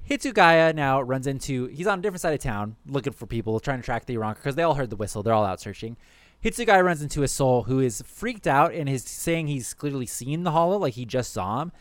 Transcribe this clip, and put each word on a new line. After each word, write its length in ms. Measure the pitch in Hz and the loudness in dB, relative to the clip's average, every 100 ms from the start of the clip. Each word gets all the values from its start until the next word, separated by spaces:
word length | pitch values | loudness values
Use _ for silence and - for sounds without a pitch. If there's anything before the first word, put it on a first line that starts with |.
| - | -4
Hitsugaya 640 | 285 277 214 170 165 160 | -4 0 6 8 8 6
now 260 | 156 139 135 | 4 2 2
runs 260 | 123 131 127 | 0 -2 -2
into, 380 | 135 - 131 127 | -4 -4 -4 -4
he's 200 | 143 185 | -4 -2
on 140 | 196 | 0
a 20 | |
different 200 | 202 180 | -2 -2
side 120 | 175 | -2
of 60 | 147 | -2
town 340 | 139 104 104 113 | -2 -4 -6 -8
looking 280 | - 139 135 | -6 -4 -4
for 140 | 113 95 | -6 -6
people, 340 | 113 110 110 | -4 -2 -2
trying 180 | - 131 | -2 -4
to 60 | |
track 220 | 117 117 - | -4 -6 -4
the 100 | 117 | -4
Arrancar, 260 | 110 107 | -4 -4
'cause 120 | 143 139 | -4 0
they 60 | |
all 100 | 165 | 2
heard 160 | 139 123 | 0 -2
the 60 | 101 | -4
whistle. 260 | 104 110 | -6 -4
They're 120 | 104 | 2
all 100 | 110 | 2
out 160 | 101 90 | 2 -2
searching. 360 | - 98 113 117 - _ _ _ | -8 -12 -12 -14 -20 _ _ _
Hitsugaya 400 | 226 214 226 196 | -4 0 4 6
runs 160 | 180 160 | 6 2
into 220 | 147 151 | -2 0
a 60 | 135 | 0
soul 340 | - 135 123 | 2 2 2
who 160 | 107 131 | 2 2
is 240 | 131 110 - | 0 -2 -10
freaked 400 | - 220 226 175 | -8 -8 -4 2
out 240 | 139 160 | 4 4
and 160 | 135 143 | 2 -2
is 160 | 135 | -4
saying 420 | - - - 165 151 | -6 -6 -2 -2 -2
he's 260 | 143 117 | -4 -6
clearly 340 | - 147 139 120 | -8 -6 -4 -6
seen 360 | - 120 156 | -8 -6 -4
the 80 | 175 | 0
hollow, 280 | 156 170 202 | 2 2 2
like 160 | 165 | 0
he 100 | 117 120 | -4 -4
just 260 | 127 120 | -4 -4
saw 300 | 110 92 113 | -4 -2 -2
him. 100 | 170 - | -4 -10